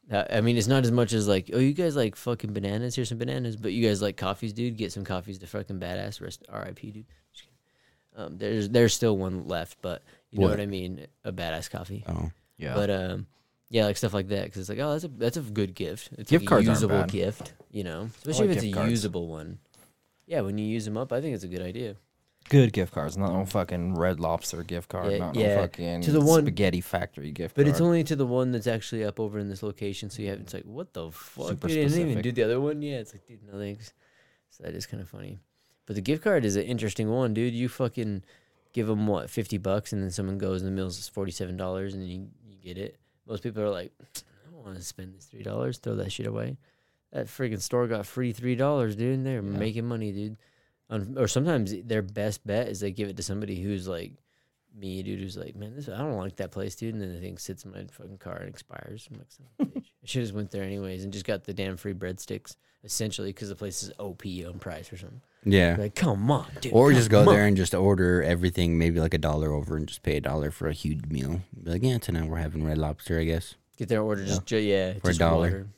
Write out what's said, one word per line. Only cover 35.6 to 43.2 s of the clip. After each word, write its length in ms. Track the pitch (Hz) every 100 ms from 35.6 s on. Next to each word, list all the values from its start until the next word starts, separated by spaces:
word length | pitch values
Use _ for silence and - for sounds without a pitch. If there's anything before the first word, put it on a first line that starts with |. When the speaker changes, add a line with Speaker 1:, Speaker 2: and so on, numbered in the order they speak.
| _ _ -
Speaker 1:
But 100 | 104
the 60 |
gift 200 | 95 156
card 220 | 214 180
is 100 | 113 98
an 60 |
interesting 440 | 101 120 107 - 110
one, 220 | 120 123
dude. 200 | 107 120
You 140 | 117 123
fucking 540 | - 123 - 110 101 - _ _ _ _
give 160 | - 110
'em, 180 | 107 107
what, 240 | 95 58
fifty 280 | - 107 101
bucks, 340 | 95 101 -
and 100 | 104
then 80 | 95
someone 280 | 92 95 98
goes 240 | 95 92
and 60 | 95
the 40 |
meal's 360 | 95 92 90 -
forty-seven 480 | - 98 87 92 90
dollars, 380 | 92 95 98
and 80 | 98
then 80 | 92
you, 180 | 90 101 _
you 120 | 117 98
get 180 | 92 90
it. 220 | 104 - _ _